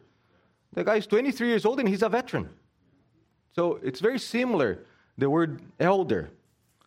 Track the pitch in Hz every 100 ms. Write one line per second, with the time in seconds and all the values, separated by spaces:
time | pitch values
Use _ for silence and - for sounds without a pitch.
0 | _ _ _ _ _ _ _ - 185 220
1 | - 214 269 - 240 220 208 262 226 190
2 | 220 233 254 - 82 - _ _ _ _
3 | _ _ _ _ _ - 175 - 127 -
4 | 220 254 - 233 247 196 120 87 - _
5 | _ - 135 156 165 135 - - 170 196
6 | 165 98 73 - _ _ _ _